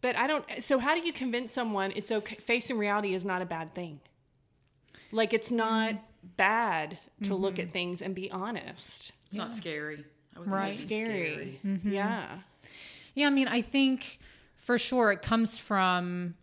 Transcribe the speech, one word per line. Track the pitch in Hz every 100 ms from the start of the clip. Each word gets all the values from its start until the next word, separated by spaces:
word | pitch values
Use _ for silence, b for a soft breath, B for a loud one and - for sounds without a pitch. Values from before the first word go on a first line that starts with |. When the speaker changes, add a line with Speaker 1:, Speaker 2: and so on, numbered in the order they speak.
Speaker 1:
but | 254 240
I | 254
don't, | 302 - 320
so | 233 269
how | 254 330
do | 339
you |
convince | - 254 240 247
someone | - 233 202 196 -
it's | 202
okay, | 220 208 220
facing | - 240 - 240
reality | 208 202 208
is | 185
not | 185 180
a | 175
bad | 165 165 175
thing? | 175 147 _ _ _ _ _ _ _ _ _ B B
Like, | 214 220
it's | 220 226
not | 240 220 220 220
Speaker 2:
Mm-hmm. | 208 - _ 180 -
Speaker 1:
bad | 190 226 226 165 156 165 - _
to | 202 196
look | 196 185
Speaker 2:
Mm-hmm. | 175
Speaker 1:
at |
things | 170 175 175
and | 180 185
be | 190
honest. | 185 196 214 - - - - - - _
Speaker 3:
It's | 196
not | 190
Speaker 2:
Yeah. | 226
Speaker 3:
scary. | 170 151 151 151 147 _ _ -
I |
would | 175
Speaker 2:
Right. | 190 196 202
Speaker 3:
think | -
it's |
Speaker 1:
Scary. | 214 226 208 165
Speaker 3:
scary. | 151 160 135
Speaker 2:
Mm-hmm. | 196 196 196
Speaker 1:
Yeah. | 196 202 226 151 175 - _ B B B B B
Speaker 2:
Yeah, | - 285
I |
mean, | 277 262
I | 240
think | - 277 269 262 - - b b b b
for | - 240
sure | - 254 226
it | 202
comes | - 226 226 -
from | - 202 185 180 180 180 175 170